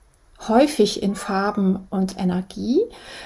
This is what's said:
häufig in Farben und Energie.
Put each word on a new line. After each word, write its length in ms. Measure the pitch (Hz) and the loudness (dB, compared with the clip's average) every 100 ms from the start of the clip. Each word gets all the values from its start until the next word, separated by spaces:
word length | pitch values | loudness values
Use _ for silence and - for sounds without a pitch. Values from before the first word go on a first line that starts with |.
| _ _ _ - - | _ _ _ -12 2
häufig 560 | 226 294 - 208 - | 4 4 4 2 2
in 120 | 196 202 | -4 -4
Farben 680 | - 196 202 208 190 190 - | -4 -2 -2 0 0 0 -2
und 280 | 190 190 - | -2 -2 -2
Energie. 640 | 185 180 185 196 208 302 480 - - - | -2 -2 -4 -6 0 0 0 -6 -18 -18